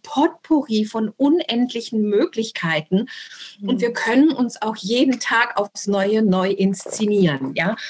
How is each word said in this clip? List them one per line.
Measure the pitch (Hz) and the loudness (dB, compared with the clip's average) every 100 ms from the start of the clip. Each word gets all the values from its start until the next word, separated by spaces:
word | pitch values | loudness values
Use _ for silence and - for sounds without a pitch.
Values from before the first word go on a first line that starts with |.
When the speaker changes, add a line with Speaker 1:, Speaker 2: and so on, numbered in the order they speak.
Speaker 1:
Potpourri | - - 330 - - 311 262 214 214 | -4 0 0 0 0 0 2 0 0
von | 226 220 | -2 -4
unendlichen | - 277 339 - 233 240 233 226 220 | 0 2 2 0 0 0 -2 -4 -2
Möglichkeiten | 208 202 339 226 220 - 165 156 156 190 262 - - - - - | 2 2 0 -2 -6 -4 -2 -2 0 0 0 -10 -18 -18 -20 -10
und | 202 - | -4 -2
Speaker 2:
Mhm. | |
Speaker 1:
wir | 233 | -2
können | - - 247 311 | -2 2 4 4
uns | 262 240 - | 2 -2 -4
auch | 220 214 | -6 -6
jeden | 185 240 262 240 | -2 2 2 0
Tag | - 233 247 - | 0 0 0 -2
aufs | 208 - 190 | -4 -6 -2
Neue | 202 202 220 | 0 2 2
neu | 214 185 185 | 4 2 2
inszenieren, | 196 190 185 - - 214 208 175 139 135 151 | 0 0 -2 -6 -4 0 4 2 2 -4 -4
ja. | 170 226 | -4 -4